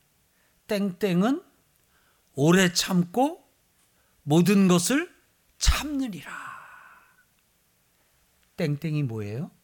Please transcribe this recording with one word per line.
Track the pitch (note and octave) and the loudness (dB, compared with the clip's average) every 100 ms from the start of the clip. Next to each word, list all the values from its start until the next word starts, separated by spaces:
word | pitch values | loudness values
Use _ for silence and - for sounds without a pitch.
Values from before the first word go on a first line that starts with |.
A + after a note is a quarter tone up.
| _ _ _ _ _ _ - | _ _ _ _ _ _ -8
땡땡은 | G#3 G3+ F3+ G3+ F3 G#3+ D#4 - _ _ _ _ _ _ _ _ | -4 -4 -4 -2 2 2 0 -6 _ _ _ _ _ _ _ _
오래 | - D3+ F3+ F#3 | 0 4 4 4
참고 | - - F3+ F3 A#3+ C#4+ F4 _ _ _ _ _ _ _ _ | 0 -2 -2 0 -2 -2 -4 _ _ _ _ _ _ _ _
모든 | C#3+ D#3+ F3 G3+ F#3+ | 0 2 4 4 4
것을 | F3 F3 C4+ F4+ _ _ _ _ _ | 4 2 -2 -2 _ _ _ _ _
참느니라. | - - C#4 C#4 C4 E3+ - - - - - - - - _ _ _ _ _ _ _ _ _ _ _ _ _ _ _ - | 0 0 -2 -6 -6 -8 -14 -16 -16 -18 -20 -20 -20 -20 _ _ _ _ _ _ _ _ _ _ _ _ _ _ _ -6
땡땡이 | D#3+ C#3+ E3 D3+ | -4 -4 -4 -4
뭐예요? | C3+ A2 G2+ A2+ F#3+ - | -4 -6 -8 -10 -12 -14